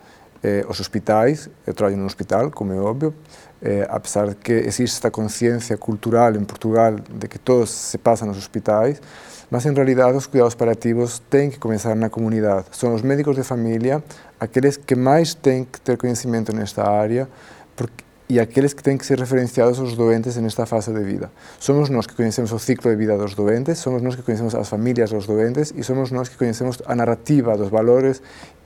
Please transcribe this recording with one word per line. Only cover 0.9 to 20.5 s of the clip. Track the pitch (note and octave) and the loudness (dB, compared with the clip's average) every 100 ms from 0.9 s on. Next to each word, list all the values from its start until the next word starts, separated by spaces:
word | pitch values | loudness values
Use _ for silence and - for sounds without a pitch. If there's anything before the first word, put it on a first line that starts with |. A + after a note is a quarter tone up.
| G#2+ - G#2+ A#2 D3+ - - - | -4 0 2 2 0 -6 -14 -8
eu | |
trabalho | - G#2 G2 | -2 0 0
num | G2 | -4
hospital, | - F#2 A2+ C#3 | -6 -4 -2 -2
como | - G2+ | -4 -6
é | F#2+ | -2
óbvio, | G2+ B2+ D#3 D#3 - - - - | -4 -2 -4 -6 -16 -20 -20 -10
eh, | - G2+ G2+ | -4 -2 -2
apesar | A2 - G2+ G#2 | -6 -4 -2 -2
de | G2+ | -4
que | - | 0
existe | A#2 A#2 A2 A#2+ | 0 0 -2 -2
esta | - A#2 | -2 -2
consciência | A2 G#2+ - A#2 A#2+ A2+ G#2+ | -2 -4 0 0 0 -4 -6
cultural | - G#2+ A2+ A#2 A#2+ G#2+ | -6 -6 0 4 4 2
em | |
Portugal | G2+ - A2 A2+ A2+ | -4 -6 0 4 4
de | G#2+ A2 A2+ G#2 | 2 -8 -12 -12
que | - | -6
todos | - B2+ A2 | 2 2 2
se | - - - | -4 -8 -2
passa | A#2+ A2 | 2 2
nos | G#2+ G2 | 0 -8
hospitais, | - A2 G#2 G#2+ A#2 D3 - - - - - | -8 -6 0 2 2 -2 -10 -20 -20 -20 -6
mas | A#2+ C#3+ | -2 0
em | |
realidade | C#3 C3+ B2+ B2+ C3+ | 2 2 4 4 4
os | - | 2
cuidados | C3+ A#2+ | 4 4
paliativos | - A#2 A2+ A#2 A#2 A#2+ - - | 4 0 0 0 0 -2 -4 0
têm | C#3 C#3+ | 2 2
que | B2+ | -2
começar | A2+ G#2+ A2+ A2 | -2 -2 0 0
na | A2+ | -2
comunidade. | A2+ A2 A2 G#2+ G2 F#2+ | -2 -2 2 2 0 -2
São | - B2 | -4 -2
os | A2+ | 0
médicos | B2+ C#3 D3 | 0 0 0
de | C3+ | 0
família | B2+ B2 A2+ A2+ B2 D3 - - - - | -2 -2 -2 0 0 -2 -4 -18 -18 -10
aqueles | A2+ C3 C3+ C#3 | -4 2 2 2
que | - | 0
mais | B2 B2+ D3+ D#3+ | 2 4 4 2
têm | - C#3 B2+ | 0 0 0
que | B2+ - | -2 -6
ter | - A#2+ | -2 -2
conhecimento | B2+ A#2 B2 A2+ A2 | 0 -2 -2 -2 -2
nesta | A2 G#2 - G#2 | -4 -6 -2 0
área, | G#2 G#2+ A#2+ C3+ - - - - | 2 2 0 -4 -10 -20 -20 -16
porque | - A#2+ - - _ - | -8 -8 -10 -20 _ 0
e | A#2+ | 2
aqueles | A2+ C3+ C#3 | 2 4 2
que | - | 2
têm | - C3+ | -2 0
que | - | 0
ser | C3+ | 0
referenciados | B2 C3 B2 C3 A#2 B2 | 2 0 0 2 2 2
os | C3 A#2 | -2 0
doentes | A#2 A2+ A#2 A#2+ | 2 2 0 -4
nesta | A2+ | -4